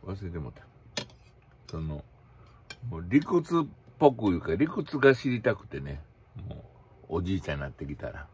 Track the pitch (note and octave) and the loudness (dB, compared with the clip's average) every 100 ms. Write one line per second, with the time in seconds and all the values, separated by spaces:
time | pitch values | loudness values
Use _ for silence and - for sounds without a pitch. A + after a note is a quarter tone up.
0 | - G2 F#2+ E2 C#2 - - - - - | -10 -8 -8 -8 -8 -12 -20 -20 -12 -12
1 | - - - - - - - D#2+ D#2 D2 | -12 -18 -20 -20 -20 -20 -12 -8 -6 -8
2 | - - - - - - - - A#2+ E2 | -12 -20 -20 -20 -20 -20 -20 -12 -8 -8
3 | F2 C3 - F3 D#3+ E3+ D3+ - - - | 2 2 4 0 2 0 0 -6 -20 4
4 | D3+ A#2 G#2+ F2 - D#2+ - - D3+ C#3+ | 4 6 0 2 0 0 2 0 -4 6
5 | C3+ B2+ C3+ B2 A#2 A2 - C#2 C#2 C#2 | 6 6 2 0 0 -2 -8 -10 -8 -10
6 | - - - - - - - - - - | -12 -20 -20 -14 -12 -14 -16 -20 -20 -20
7 | - E2 F2 F#2+ D#2 C#2+ C2+ - C#2+ C#2+ | -6 -2 0 -2 -2 -6 -6 -8 -10 -8
8 | - - C#2+ | -10 -10 -16